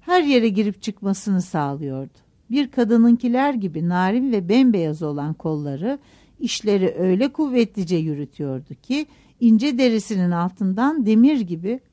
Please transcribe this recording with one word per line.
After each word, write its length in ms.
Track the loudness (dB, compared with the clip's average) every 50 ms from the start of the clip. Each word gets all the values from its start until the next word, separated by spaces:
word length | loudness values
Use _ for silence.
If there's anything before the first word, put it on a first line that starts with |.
her 220 | _ 2 2 2 4
yere 260 | 4 4 4 2 2
girip 320 | 0 0 -2 -2 -4 _
çıkmasını 600 | -10 -10 -10 _ -4 -4 -4 -4 -2 -2 -2 -2
sağlıyordu. 840 | -2 -2 -4 -4 -2 -2 -4 -6 -8 -8 -8 -8 -10 -12 _ _ _ _ _ _ _ _
Bir 200 | -2 -2 -2 -2
kadınınkiler 800 | -2 -2 0 2 4 4 6 6 4 4 2 -2 0 0 0 0 -2
gibi 360 | -2 -6 -6 -6 -4 -4 -2
narin 420 | 0 0 0 0 0 0 0 0
ve 180 | -2 -2 0 2
bembeyaz 520 | 2 4 4 4 4 2 0 -2 -4 -4
olan 320 | -6 -6 -4 -6 -6 -6 -8
kolları 680 | -6 -6 -4 -4 -4 -6 -6 -8 -6 -6 -6 -6 -8 _ _ _ _ _ _ _ _
işleri 560 | -6 -6 -6 -4 -2 0 0 2 0 0 0 0
öyle 280 | 0 0 2 2 0
kuvvetlice 680 | -2 0 -2 -4 0 2 0 0 0 _ -8 -4 -2 -2
yürütüyordu 800 | -2 -2 -2 -4 -6 -8 -12 _ -8 -8 -6 -6 -8 -10 _ -20
ki 300 | _ _ -4 -4 -4 -4 _ _ _ _ _ _ _
ince 380 | 4 4 4 4 2 0 0
derisinin 540 | 2 2 2 2 0 -2 -2 -2 0 0 0
altından 760 | 0 0 -2 -4 -4 _ -4 -2 0 0 0 0 0 0 2
demir 340 | 4 6 6 6 6 4 2
gibi 400 | -2 -4 -6 -6 -6 -6 -6 -8 _ _